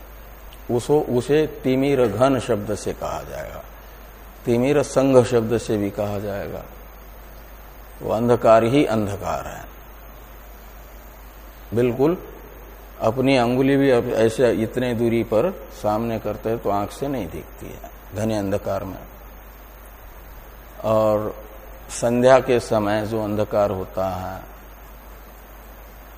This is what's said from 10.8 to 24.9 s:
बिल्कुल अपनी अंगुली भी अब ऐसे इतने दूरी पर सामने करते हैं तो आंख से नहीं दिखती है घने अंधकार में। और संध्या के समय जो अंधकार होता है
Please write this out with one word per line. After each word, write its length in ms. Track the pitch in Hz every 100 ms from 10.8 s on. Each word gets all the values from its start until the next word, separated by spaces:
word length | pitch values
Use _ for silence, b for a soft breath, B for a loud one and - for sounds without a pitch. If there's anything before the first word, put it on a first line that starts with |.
| - - - - - - - - -
बिल्कुल 420 | 110 123 113 147 185 - - - - - - - -
अपनी 360 | 110 127 131 135
अंगुली 400 | 120 127 135 139
भी 140 | 139
अब 180 | 120 120
ऐसे 380 | 110 113 - 120
इतने 420 | 95 110 123 127
दूरी 280 | 113 117 117
पर 440 | 107 107 175 196 - -
सामने 360 | 104 107 117 110
करते 300 | 107 107 110
हैं 100 | 117
तो 120 | 104
आंख 200 | 101 98
से 180 | - 143
नहीं 200 | 131 87
दिखती 380 | 82 - - 104
है 240 | - - - - 98
घने 220 | 110 107
अंधकार 460 | 98 101 104 98
में। 140 | 95 - - - - - - - - - - - - - - - - - - -
और 500 | 107 110 110 107 107 - - - - - -
संध्या 500 | - 120 120 127 131
के 200 | - 120
समय 460 | - 113 101 107 107
जो 180 | 113
अंधकार 460 | 107 104 104 107 101
होता 380 | 95 92 95 95
है 460 | 92 92 92 - - - - -